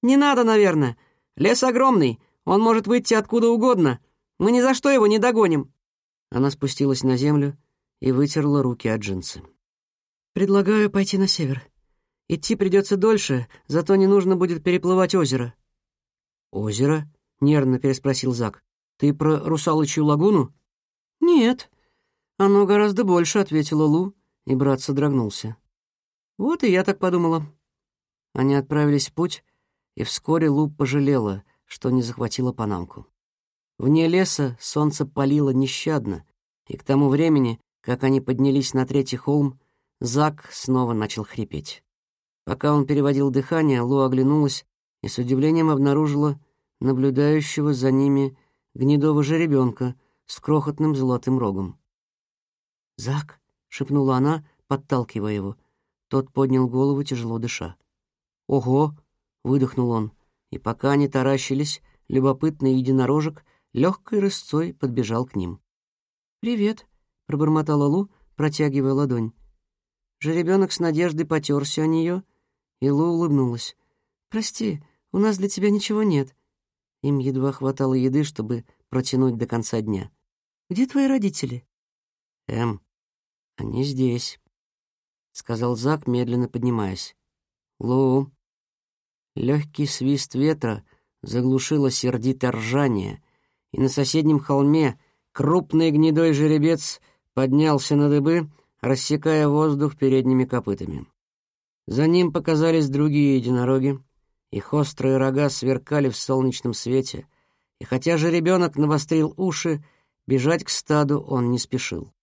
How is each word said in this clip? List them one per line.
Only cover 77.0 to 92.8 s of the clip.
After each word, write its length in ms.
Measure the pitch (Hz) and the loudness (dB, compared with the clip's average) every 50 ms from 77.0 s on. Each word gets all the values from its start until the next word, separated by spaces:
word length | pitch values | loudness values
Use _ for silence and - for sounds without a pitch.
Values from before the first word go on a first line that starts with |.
| - | -4
Им 160 | 139 143 139 | -2 -2 0
едва 340 | 127 135 131 131 131 139 131 | -2 -2 -2 -2 -2 -2 -2
хватало 420 | - 135 135 135 135 139 131 131 | -2 -4 -4 -2 -2 -2 0 0
еды, 300 | 131 127 131 131 147 151 | 0 0 0 0 0 -2
чтобы 400 | 147 - - 113 107 123 117 - _ _ _ _ _ | -2 -6 -10 -6 -6 -6 -8 -8 _ _ _ _ _
протянуть 480 | - 131 120 - - 127 131 131 120 | -6 -4 -4 -2 0 0 0 0 0
до 100 | 113 117 | -2 -6
конца 340 | 113 - 117 110 - - 113 107 | -4 -4 -6 -6 -4 -6 -6 -4
дня. 280 | 107 104 95 98 104 _ _ _ _ _ _ _ _ _ _ _ _ | -4 -4 -6 -6 -10 _ _ _ _ _ _ _ _ _ _ _ _
«Где 160 | 185 185 262 | -2 -2 -2
твои 200 | 262 - 277 277 | -2 0 0 0
родители?» 600 | 269 269 269 202 196 - - - 127 120 123 _ _ _ _ _ _ _ _ _ _ _ _ _ _ _ _ _ | 0 0 0 -2 -2 -4 -4 -8 -8 -8 -12 _ _ _ _ _ _ _ _ _ _ _ _ _ _ _ _ _
«Эм, 340 | - 113 110 117 117 107 98 _ _ _ _ _ _ _ _ _ _ _ _ _ _ _ | -8 -4 -2 -2 -2 -4 -6 _ _ _ _ _ _ _ _ _ _ _ _ _ _ _
они 280 | - - 107 110 113 135 | -10 -10 -6 -4 -4 -4
здесь», 560 | 143 139 131 131 127 120 120 - - - _ _ _ _ _ _ _ _ _ _ _ _ _ _ _ _ _ _ _ _ | -4 -2 -2 -2 -2 -2 -4 -6 -10 -14 _ _ _ _ _ _ _ _ _ _ _ _ _ _ _ _ _ _ _ _
сказал 440 | - - - 117 110 120 123 123 | -20 -8 -8 -6 -4 -2 -4 -4
Зак, 300 | 110 117 139 156 151 147 | -2 -2 -2 -2 -2 -2
медленно 420 | - 123 123 123 120 120 123 123 120 | -4 -2 -2 -2 -2 -2 -2 -4 -4
поднимаясь. 680 | - 123 117 123 120 113 104 95 92 - - - _ _ _ _ _ _ _ _ _ _ _ _ _ _ | -4 -4 -2 -2 -2 -2 -2 -4 -6 -8 -10 -16 _ _ _ _ _ _ _ _ _ _ _ _ _ _
«Лу». 520 | - 117 127 131 135 131 127 135 139 139 _ _ _ _ _ _ _ _ _ _ _ _ _ _ _ _ _ _ _ _ _ | -4 -2 0 2 2 2 2 0 -2 -4 _ _ _ _ _ _ _ _ _ _ _ _ _ _ _ _ _ _ _ _ _
Легкий 500 | - 117 120 143 151 147 151 _ - 147 | -6 -2 -2 -2 -2 -2 -6 _ -6 -4
свист 480 | 139 - - 127 131 143 135 - - - | -4 -4 -4 -2 -2 -2 -2 -4 -6 -4
ветра 480 | 123 139 151 160 151 - 117 107 104 - _ _ _ _ _ _ _ - | -2 0 0 0 -2 -4 -6 -6 -6 -10 _ _ _ _ _ _ _ -14
заглушило 680 | 107 107 123 123 131 131 131 131 - 160 151 139 131 | -6 -4 -2 0 0 0 0 0 -2 -2 0 0 0
сердитое 640 | 120 - - 123 123 117 110 131 131 131 - 123 120 | -2 -2 -2 -2 -2 -2 -2 -4 -4 -2 -2 -4 -4
ржание, 720 | 117 110 110 123 139 | -4 -6 -2 0 0